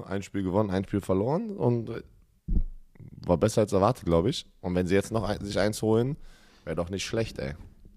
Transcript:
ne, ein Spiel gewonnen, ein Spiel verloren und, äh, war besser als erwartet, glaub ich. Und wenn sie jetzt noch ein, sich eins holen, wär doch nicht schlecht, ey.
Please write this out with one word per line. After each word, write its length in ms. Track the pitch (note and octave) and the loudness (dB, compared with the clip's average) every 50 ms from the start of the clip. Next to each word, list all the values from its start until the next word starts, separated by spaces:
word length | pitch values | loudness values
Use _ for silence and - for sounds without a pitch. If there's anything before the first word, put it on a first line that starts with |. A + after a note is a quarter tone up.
| - | -6
ne, 40 | |
ein 160 | - F#2+ G2+ G2 | -6 -6 -6 -6
Spiel 200 | - - G2 G2 | -4 -4 -4 -2
gewonnen, 260 | F#2 E2+ G2+ A2 G2+ | 0 2 2 2 2
ein 140 | F2+ F#2+ G2+ | 0 -2 -2
Spiel 160 | - - G2+ | 0 -2 -2
verloren 560 | F#2 - F#2+ F#2+ G2+ B2 D3 F3+ A#3 A3 G3 | 0 0 0 2 2 0 0 -2 -2 -4 -4
und, 320 | G3 - B2+ A#2+ A#2+ A2+ A2+ | -2 0 0 0 0 -2 -6
äh, 140 | A2+ - - - - - _ _ _ _ _ - - - - - - - - - _ - - - - - - | -8 -10 -12 -14 -20 -20 _ _ _ _ _ 0 2 2 2 2 -2 -10 -16 -20 _ -20 -20 -20 -18 -10 0
war 120 | - F2 D#2+ | 2 2 4
besser 240 | - A2 - - G#2+ | 4 4 4 2 2
als 100 | G2 G2+ | 2 4
erwartet, 320 | F#2+ F#2 G#2+ C3 - - | 4 4 4 2 2 0
glaub 220 | E2+ E2+ E2 E2+ | 2 4 4 4
ich. 180 | A2+ - - - - _ _ | 2 0 -4 -8 -12 _ _
Und 140 | - F#2 F2+ | -6 -2 0
wenn 120 | F2+ F#2 | 0 2
sie 80 | F2 F#2 | 4 4
jetzt 180 | G2 F#2+ - G#2+ | 2 2 2 -2
noch 100 | A2 G2+ | -2 -2
ein, 160 | G2 G#2 - G2+ | -2 -2 -4 -4
sich 160 | G2+ G2+ G2 | -4 -2 0
eins 220 | F#2 G#2+ A2 - | 0 0 0 0
holen, 380 | - A2 A2 A2+ A#2+ C3 D3 - - - - - - - _ _ _ | 0 2 4 4 2 0 -2 -6 -10 -16 -20 -20 -20 -20 _ _ _
wär 80 | - D#2+ | -6 -4
doch 160 | D#2+ E2+ E2+ | -4 -4 -4
nicht 160 | G2 F#2 - | -4 -6 -6
schlecht, 320 | - - A2+ A2+ G2+ - - | -4 -2 -2 -4 -4 -4 -6
ey. 160 | - C2+ D2+ - - - - - - - - | -6 -6 -8 -10 -14 -18 -20 -20 -20 -20 -20